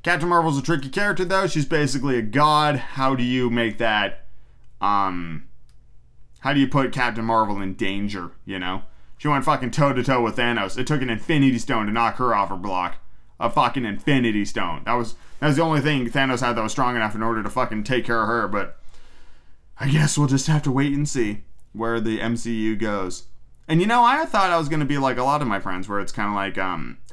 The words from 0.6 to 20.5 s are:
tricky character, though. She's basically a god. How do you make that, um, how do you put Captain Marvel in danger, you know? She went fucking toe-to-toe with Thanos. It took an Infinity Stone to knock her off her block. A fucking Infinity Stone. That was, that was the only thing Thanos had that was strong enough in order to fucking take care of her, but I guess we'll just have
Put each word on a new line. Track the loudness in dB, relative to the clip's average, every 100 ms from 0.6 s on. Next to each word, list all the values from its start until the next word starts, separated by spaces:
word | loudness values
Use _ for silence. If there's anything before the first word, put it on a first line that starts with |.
tricky | 0 -2 -2
character, | 0 0 0
though. | 0 0 2
She's | 0 0
basically | 2 2 0 0 0
a |
god. | 0 4 4 4 2 0
How | -4 -2 0
do | 2
you | 2 2 2
make | 2 0 0
that, | 2 2 0 -2 -8 -10 -14 -20 -20 -4
um, | 0 2 0 -2 -6 -6 -8 -12 -16 -20 -20 -20 -20 -20 -20 -6
how | 0
do | 2
you | 4
put | 2 0
Captain | 0 0 0 0
Marvel | 2 2 0
in | -4 -2
danger, | -2 -2 -2 -4 -8 -12
you | -10 -6
know? | -4 -2 -4 -8 -16 -4
She | 0
went | 2 2
fucking | 0 0
toe-to-toe | 2 2 2 2 2
with | 2 2
Thanos. | 0 0 -2 -2
It | 0
took | 0
an | 0
Infinity | -2 0 4 4 4
Stone | 0 0 0
to |
knock | 2 0 2
her | 2
off | 2 0
her | -2
block. | -2 -2 -2 -4 -6 -12 -16 -4
A | 0
fucking | 2 2 0 -2
Infinity | -2 0 2 2 0 0
Stone. | -2 -2 -2 -2
That |
was, | 0 0 -6 -8 -2
that | 2
was | 4
the |
only | 2 2
thing | 2 0 0
Thanos | 0 2 2
had | 0
that | 0
was | -2
strong | 0 0 2
enough | 0
in | 0
order | 0 0
to | -2
fucking | -2 -2 -2
take | 0 0 2
care | 0
of | 0
her, | 0 0
but | -2 -2 -6 -12 -12 -14 -14 -16 -16 -18 -20 -20 -4
I | 0
guess | 4 4 4
we'll | 4
just | 2
have | 2